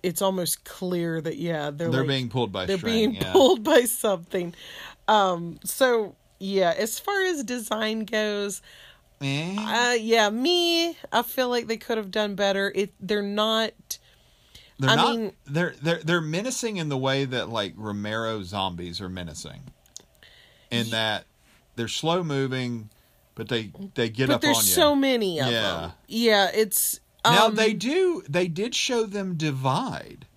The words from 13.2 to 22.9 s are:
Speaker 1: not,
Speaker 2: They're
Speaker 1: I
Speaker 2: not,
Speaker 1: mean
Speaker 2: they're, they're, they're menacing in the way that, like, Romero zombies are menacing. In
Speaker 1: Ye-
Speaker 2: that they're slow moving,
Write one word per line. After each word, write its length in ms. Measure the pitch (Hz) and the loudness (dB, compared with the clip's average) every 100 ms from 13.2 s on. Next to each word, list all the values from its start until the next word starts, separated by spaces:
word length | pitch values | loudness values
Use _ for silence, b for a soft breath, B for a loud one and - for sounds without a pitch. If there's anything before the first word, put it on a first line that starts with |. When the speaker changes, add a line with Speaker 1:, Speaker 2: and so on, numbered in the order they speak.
Speaker 1:
not, 520 | 202 208 214 220 220 - _ - b b b b b b b b | -2 0 2 2 -2 -6 _ -14 b b b b b b b b
Speaker 2:
They're 120 | 131 | 4
Speaker 1:
I 40 | 143 | 6
Speaker 2:
not, 160 | 214 | 4
Speaker 1:
mean 220 | 233 220 - - | 2 -4 -8 -4
Speaker 2:
they're, 300 | 147 175 127 | -2 -2 -2
they're, 180 | 147 170 | -2 0
they're 200 | 160 175 | 2 0
menacing 560 | 156 165 233 254 233 202 | 2 -4 -4 -4 -4 -4
in 100 | 156 | -2
the 100 | 135 | -2
way 280 | 135 135 135 | 0 0 0
that, 240 | 127 101 | -2 -4
like, 240 | 113 101 95 | -4 -4 -6
Romero 680 | 107 104 104 110 113 110 | -8 -6 -4 -2 -2 -4
zombies 580 | 90 101 95 87 87 90 | -6 -4 -4 -4 -10 -8
are 80 | 95 | -8
menacing. 500 | 92 87 78 78 - - - _ - _ _ b b b b b | -8 -10 -12 -14 -16 -20 -20 _ -20 _ _ b b b b b
In 140 | 117 113 | -2 0
Speaker 1:
Ye- 60 | |
Speaker 2:
that 340 | 113 110 104 - _ b b b - | 0 0 -2 -8 _ b b b -8
they're 120 | 113 | -6
slow 360 | - 156 175 | -2 0 0
moving, 680 | 170 139 135 131 123 117 107 | 0 -2 -2 -2 -4 -8 -10